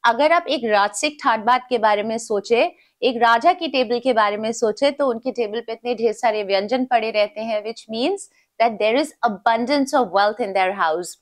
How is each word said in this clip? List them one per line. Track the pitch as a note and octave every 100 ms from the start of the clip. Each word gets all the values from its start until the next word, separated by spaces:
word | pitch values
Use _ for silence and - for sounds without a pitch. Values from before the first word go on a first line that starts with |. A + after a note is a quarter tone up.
| A#3
अगर | A3+ D4
आप | E4+ E4+
एक | C#4+
राजसिक | A3+ G#3 G#3 - D4+ D4
ठाट | C#4 A3+
बाट | G#3+ B3+ B3+
के | A#3+
बारे | G#3+ G#3
में | G#3 A3+
सोचे, | - G#3 G3 A3+ E4 - _ _
एक | B3 A#3
राजा | A#3 A#3 D4
की | F4+ E4
टेबल | C4 A3+ A#3+
के | B3+
बारे | A3+ G#3 G#3
में | A3
सोचे, | A3+ A3+ G#3+ C#4
तो | C#4+ C#4+
उनके | A#3 C4
टेबल | A#3+ G#3+ A3
पे | A3+
इतने | A3+ A#3+
ढेर | A3+ A3+
सारे | G#3+ A#3+ G#3+
व्यंजन | G3 G3 G3+ B3+
पड़े | B3+ A#3+ A3
रहते | G#3+ G#3 G#3+
हैं, | A3+ G#3+
which | G#3+ A3+ -
means | A3 C4+ G4 - _ _ _
that | A#3 G#3+
there | G#3+ A#3+
is | D4+ - A#3+
abundance | F#3+ - A3+ A#3+ C#4+ C4+
of | C#4+ A3+
wealth | F#3 G#3 G#3+
in | A3
their | F#3+ F#3 G3+
house। | E3+ D#3+ F3 -